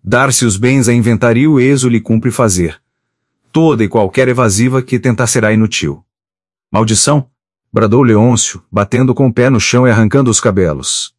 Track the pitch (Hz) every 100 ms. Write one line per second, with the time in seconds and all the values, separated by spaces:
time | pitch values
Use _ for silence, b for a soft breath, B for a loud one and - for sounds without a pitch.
0 | 98 123 135 123 120 98 123 135 117 120
1 | 113 110 120 117 151 139 131 139 127 117
2 | 110 113 120 113 117 90 85 - _ _
3 | _ _ _ _ _ 156 160 117 104 117
4 | 98 - 127 127 117 95 123 131 127 123
5 | 131 110 117 127 107 110 110 - 76 71
6 | _ _ _ _ _ _ _ 104 110 107
7 | - 147 131 _ _ _ _ - 107 120
8 | 127 107 120 113 - 90 _ 101 101 120
9 | 131 123 135 113 123 120 - 123 127 110
10 | 107 139 127 107 113 98 87 71 64 -
11 | -